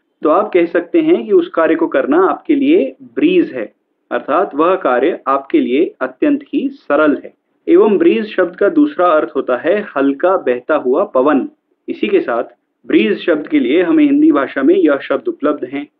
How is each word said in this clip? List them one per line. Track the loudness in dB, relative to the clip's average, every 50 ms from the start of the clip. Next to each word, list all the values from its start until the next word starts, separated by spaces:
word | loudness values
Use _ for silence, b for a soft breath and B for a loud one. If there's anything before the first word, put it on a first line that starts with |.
| _ _ _ _ -2
तो | 0
आप | 0 0 0 0 0
कह | 0 0
सकते | 0 -2 -4 -4 0 -2 0
हैं | 2 2 0 0 0
कि | 2
उस | 2 2 2
कार्य | 0 0 0 0 0 0
को | 0 -2
करना | -2 0 -2 0 0 2 2 2 0
आपके | -2 -4 -2 -2 -2
लिए | 0 2 2 2 2 2 -2 -6 -12
breeze | -20 -14 -4 -2 -2 2 2 2 0 0 -4
है, | -10 -10 -12 _ _ _ _ _ _ _ _
अर्थात | -8 -6 -4 -2 -2 -2 -2 -2 -2
वह | -2 0 0 0
कार्य | 0 0 -2 0 0 0 0 -2 -4 -4
आपके | -4 -4 -4 -2 -2 0 0
लिए | 0 0 0 0 -2 -2 -4 _
अत्यंत | -8 -8 -4 _ 0 0 0 -2 -4 -6 -4
ही | -4 -4 -4
सरल | -6 -10 _ -2 0 2 2 2 0 -2 -6
है। | -14 -20 _ _ _ _ _ _ 2
एवं | 4 4 4 4 2
breeze | 4 2 2 2 2 -2 -4 -2
शब्द | -2 -2 -2 -2
का | 0 0 2
दूसरा | 2 2 2 2 0 0 0
अर्थ | 2 2 2 0 -2 -4
होता | -6 -4 -2 -4
है | -2 0 -2 -2 -2 -4 -6 -4
हल्का | -2 0 0 0 0 0 0 0
बहता | 0 0 -2 -2 -2 -2 -2 -2
हुआ | -2 0 0 0 0 -2
पवन। | 0 0 0 2 2 2 0 -2 -4 -10 _ _ _ _ _ _ -12
इसी | -6 -6 -2
के | 0 0 0
साथ | 0 -2 -4 -4 -6 -8 -12 _ _ _ _ _ _
breeze | -2 0 0 2 0 -2 -2 -2
शब्द | -2 -2 -2 -2
के | -2 -2 -2
लिए | 0 0 0 0 2
हमें | 2 2 2 4
हिंदी | 4 4 4 4 4
भाषा | 2 2 0 -2 -4 0 2
में | 2 2
यह | 4 2 2 0
शब्द | -2 -2 -4 -4 -4 -4
उपलब्ध | -6 -6 -2 -2 -2 -2 -4 -6
हैं। | -8 -10 -10 -12 -12 _